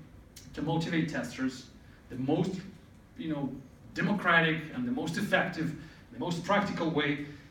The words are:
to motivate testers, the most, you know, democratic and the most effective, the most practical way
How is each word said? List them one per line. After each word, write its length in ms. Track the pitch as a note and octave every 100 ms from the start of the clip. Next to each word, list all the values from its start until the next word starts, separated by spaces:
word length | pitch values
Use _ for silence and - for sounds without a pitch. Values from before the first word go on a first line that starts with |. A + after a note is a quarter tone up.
| - - - - -
to 80 | -
motivate 480 | D3 E3 - E3 -
testers, 580 | C3 A#2+ - C3 - - - - - -
the 80 | B2
most, 340 | C3 E3 F#3+ F#3 - - - - - -
you 160 | E3
know, 160 | C#3+ B2+ - - - -
democratic 680 | - - G3+ F3+ E3+ D#3+ D#3 -
and 140 | - A#2+
the 40 |
most 260 | C#3 E3 G#3
effective, 580 | - F#3 E3+ D#3+ - - - - -
the 60 | -
most 240 | E3+ E3+
practical 460 | - G3+ - - D#3+
way 360 | D3 D3 C#3+ - - -